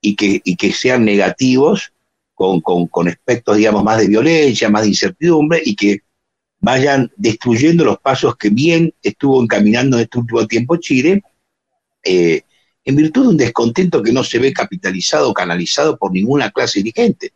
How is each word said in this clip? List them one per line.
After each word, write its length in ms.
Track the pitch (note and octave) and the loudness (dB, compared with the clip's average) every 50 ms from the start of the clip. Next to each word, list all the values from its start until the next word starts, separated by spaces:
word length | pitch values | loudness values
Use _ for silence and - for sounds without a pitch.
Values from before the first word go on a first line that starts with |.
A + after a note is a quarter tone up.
y 140 | - G#2 G2+ | -2 -2 -2
que, 260 | - G#2 G2 G2 F2+ _ | 0 0 0 0 -2 _
y 100 | F#2+ F2 | -4 -4
que 180 | - - G2+ | -2 -2 -4
sean 320 | F#2+ - - - B2+ B2 A2+ | -4 -2 -2 0 0 2 0
negativos, 880 | G#2+ G#2 G2+ F#2+ F#2 F2+ _ C3 B2+ B2+ B2+ C#3 D#3 - - - - _ _ _ _ _ _ _ _ _ | 2 2 0 0 -2 -2 _ 0 0 2 2 2 2 0 -2 -4 -12 _ _ _ _ _ _ _ _ _
con, 240 | _ F#2 F#2 F#2+ F2 | _ -2 0 0 -2
con, 260 | - - F2+ F2 F2 | -2 -2 -2 -2 -2
con 220 | E2 - F2 E2+ F2 | -2 -2 -2 -2 -2
aspectos, 480 | E2 _ _ - A#2+ A#2 _ - G#2 | -4 _ _ -4 -4 -4 _ 0 2
digamos, 260 | G#2+ G#2+ A2 G#2 G2+ | 2 2 2 2 0
más 160 | F#2+ A2 A2+ A2 | 0 0 2 2
de 80 | G#2+ | 2
violencia, 640 | G2 G#2 G#2+ A#2+ D#3+ E3 D#3+ D3+ C#3 A2+ - A#2 A2 | 2 2 2 2 2 2 2 2 2 0 0 0 0
más 140 | G#2 G#2+ | 0 2
de 60 | A2 G#2 | 2 0
incertidumbre, 720 | G2 - - F#2+ - _ D#3 F3 E3+ D#3 D3 D3+ E3+ - - | 0 0 -2 -4 -6 _ 0 2 2 2 2 2 0 -2 -2
y 100 | B2 G2+ | -4 -4
que 280 | - - G#2 G2+ G2+ _ _ _ _ _ _ _ _ _ _ _ _ | 0 0 0 0 -2 _ _ _ _ _ _ _ _ _ _ _ _
vayan 500 | - A2+ B2+ C3 C3+ C#3+ C#3 C#3 B2+ A#2 _ | -2 0 0 2 2 2 2 0 0 -2 _
destruyendo 680 | - G#2 A#2 G#2+ - - B2 A#2 A2+ C#3 D#3+ E3 E3+ D#3 | -2 -2 -2 -2 -2 -2 -2 0 2 2 2 4 4 2
los 140 | A#2+ G2 - | 2 0 0
pasos 380 | _ C3+ C3+ - - B2+ A2+ | _ -2 -2 0 0 -2 -2
que 140 | _ - G#2 | _ -2 0
bien 440 | G#2 A#2+ C#3+ E3+ E3+ E3 E3+ D#3+ - _ | 0 2 2 2 2 2 0 0 -2 _
estuvo 400 | _ G3+ G3 _ - C#3 C3+ C3 | _ -6 -6 _ 0 2 2 2
encaminando 540 | A#2 A#2 - G2+ G#2 G#2 A2 A#2+ B2+ C3+ B2+ | 2 0 0 2 2 2 2 2 2 0 2
en 80 | A#2 A#2 | 0 0
este 140 | A#2 - B2 | -2 -4 -6
último 280 | A#2+ A#2 A2+ A#2 A2 | -6 -2 -2 -2 -2
tiempo 300 | G#2+ - A2+ B2 B2+ F3 | 0 -2 -4 0 0 -2
Chile, 480 | E3 - - C#3+ B2+ B2+ E3 G3 G3+ _ _ _ _ _ _ _ _ _ _ _ _ _ _ _ _ _ | -4 -2 -2 -2 0 2 2 0 0 _ _ _ _ _ _ _ _ _ _ _ _ _ _ _ _ _
eh, 380 | F#2 F#2 F2+ E2+ E2+ D#2+ - _ _ _ _ _ _ _ _ _ | 0 0 2 2 2 0 -2 _ _ _ _ _ _ _ _ _
en 100 | B2+ C3+ | -2 0
virtud 280 | D3 D#3 D#3 - B3+ | 2 2 2 2 2
de 60 | C4+ B3 | 2 4
un 60 | F#3+ | 4
descontento 640 | D3 A#2+ A#2+ - - A#2 A#2 A#2+ F#3 F#3+ F3 E3+ C#3+ | 2 0 0 0 -2 -2 0 0 0 -2 0 0 0
que 120 | G#2 A2+ | 0 0
no 100 | A#2 C3 | 0 0
se 160 | B2 - - A#2 | -2 -4 -4 -2
ve 140 | B2+ C3+ | -2 -2
capitalizado 760 | - - - - G2+ - - F#2+ F#2 F#2 F2 - - D3+ D3 B2+ | -2 -2 -8 -8 -8 -8 -8 -6 -6 -4 -4 -2 -2 0 0 0
o 60 | G#2 | -2
canalizado 640 | - F#2 F2 E2+ F2+ F2 - - - D3 D#3 C#3+ | -4 -4 -4 -4 -6 -4 -4 -4 -2 -2 -2 -2
por 160 | - - F#2+ | -2 -4 -4
ninguna 400 | F#2 F#2 G2+ A#2 C#3 D3 B2 G#2 | -2 -2 -2 0 0 0 -2 -2
clase 260 | _ - B2+ - - D3+ | _ -4 -4 -2 -2 -4
dirigente. 540 | - A2+ - - A#3+ A#3 - _ - - _ | -4 -4 -2 0 0 0 0 _ -8 -20 _